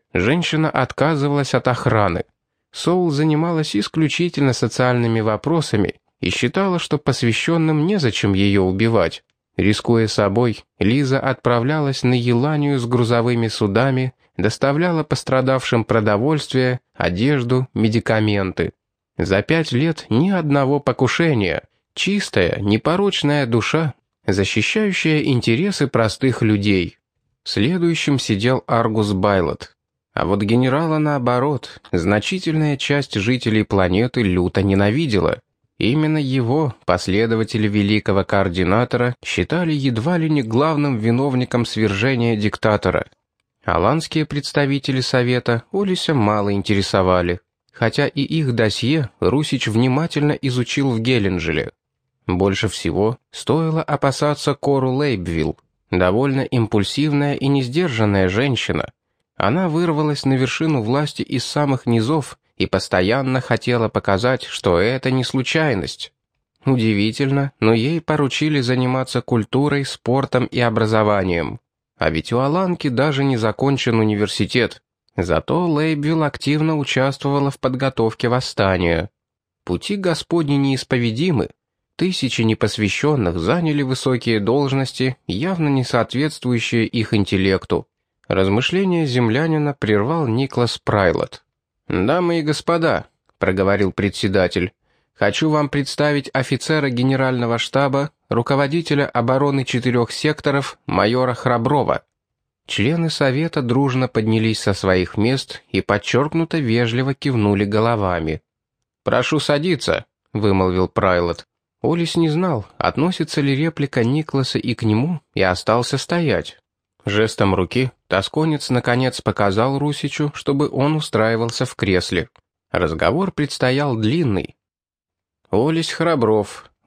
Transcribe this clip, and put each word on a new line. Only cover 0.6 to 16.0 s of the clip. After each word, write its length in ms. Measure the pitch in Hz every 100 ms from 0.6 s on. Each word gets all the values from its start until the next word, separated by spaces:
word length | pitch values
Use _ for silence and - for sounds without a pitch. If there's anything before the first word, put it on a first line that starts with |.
| 156
отказывалась 840 | - 127 - 143 156 143 143 135 127
от 120 | 127
охраны. 580 | 120 123 113 101 85 - _ _ _ _
Соул 380 | - - 180 175
занималась 640 | 143 156 151 170 160 156 202
исключительно 800 | 202 160 156 - 175 - 139
социальными 680 | 120 123 - 127 123 117 113
вопросами 720 | 110 107 139 165 147 107 95 - _ _
и 100 | 87
считала, 480 | - 123 - 196 175
что 220 | - 147
посвящённым 880 | - 127 120 110 - 165 156 156 160
незачем 460 | 208 131 - 104
её 300 | 95 101 98
убивать. 600 | 92 95 113 113 82 - _ _ _ -
Рискуя 500 | 92 107 - 113 107
собой, 560 | - 101 101 120 104 - -
Лиза 420 | 92 131 135 135
отправлялась 840 | 131 123 120 120 123 156 139 131
на 100 | 127
Еланию 640 | 123 120 117 143 151 143 135
с 60 | 120
грузовыми 640 | 123 117 120 117 120 113
судами, 640 | - 107 101 135 131 131 - _ -
доставляла 680 | 104 - 135 143 180 165
пострадавшим 800 | 151 131 - 131 127 131 - 120
продовольствие, 960 | 110 113